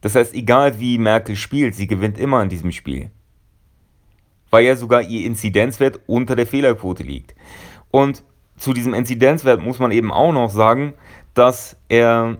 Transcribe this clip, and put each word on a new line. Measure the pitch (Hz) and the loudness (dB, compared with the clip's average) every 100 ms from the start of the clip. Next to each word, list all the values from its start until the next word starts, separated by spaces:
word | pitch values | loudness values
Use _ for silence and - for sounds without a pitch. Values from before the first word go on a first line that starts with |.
Das | 107 | 0
heißt, | 120 120 | 0 0
egal | - 113 123 143 110 | -4 2 2 2 0
wie | 123 120 | -4 0
Merkel | 110 110 110 | 2 0 -2
spielt, | 101 - 139 135 | -10 -6 -2 -2
sie | 101 98 | -4 -6
gewinnt | 98 107 104 | -2 -4 -4
immer | 135 131 | -2 0
in | 98 | -2
diesem | 87 87 | -4 -8
Spiel. | - - 65 - _ _ _ _ _ _ _ _ _ _ _ _ _ _ | -8 -10 -10 -12 _ _ _ _ _ _ _ _ _ _ _ _ _ _
Weil | 113 123 | 4 4
ja | 131 | 0
sogar | 117 120 | 2 0
ihr | 90 113 117 | 0 -6 -6
Inzidenzwert | 110 107 98 120 - 135 - - | -4 -2 0 0 0 -2 -2 -4
unter | 117 127 120 | -2 0 -2
der | 117 | -2
Fehlerquote | 139 139 107 95 90 | 0 0 0 -6 -8
liegt. | 73 69 - - - - - - _ | -10 -14 -16 -20 -20 -20 -20 -20 _
Und | 135 139 135 _ _ _ _ | 2 2 -2 _ _ _ _
zu | - | -6
diesem | 123 120 | -4 -2
Inzidenzwert | 110 120 120 131 160 135 120 | -4 -4 2 2 2 2 0
muss | 117 123 | 0 -2
man | 123 | 0
eben | 110 110 | 0 0
auch | 78 156 | 2 2
noch | 147 117 | 2 -2
sagen, | 101 110 123 147 143 - - - | 2 2 2 -2 -10 -20 -20 -6
dass | - 123 123 - - _ | 4 4 2 -12 -20 _
er | 117 117 117 113 | 2 4 2 -2